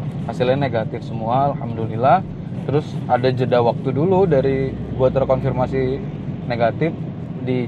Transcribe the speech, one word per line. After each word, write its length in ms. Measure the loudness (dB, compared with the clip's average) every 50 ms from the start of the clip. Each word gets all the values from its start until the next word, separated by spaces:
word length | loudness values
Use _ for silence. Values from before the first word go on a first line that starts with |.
| -6 -6 -6 -6 -6 -6
hasilnya 400 | -2 0 2 2 4 2 2 0
negatif 360 | 0 -2 -2 -2 -4 -6 -8
semua, 480 | -8 -6 -4 -2 0 2 2 2 2 0
alhamdulillah. 680 | -2 -4 -6 -4 -4 -4 -4 -2 2 4 4 4 4 2 -2 -8 -10 -10 -8 -8 -6 -4 0
Terus 180 | 0 0 0 -2 -6 -6 0 0
ada 200 | 2 2 4 2 2
jeda 320 | 2 2 2 4 4 4
waktu 240 | 4 2 0 -2 -2
dulu 380 | 0 0 2 2 4 4 4 4
dari 420 | 4 4 4 2 0 0 0 -2 -4 -6 -8 -6 0
gua 140 | 2 2 2
terkonfirmasi 880 | 4 2 2 2 2 2 2 0 0 0 0 0 0 0 0 0 -2 -4 -4 -8 -8 -8 -8 -8 -8 -6 -4
negatif, 460 | -4 0 2 2 2 2 2 0 -2 -2 -4 -8 -8 -8 -8 -10 -10 -8 -6
di 260 | -2 -2 0 0 0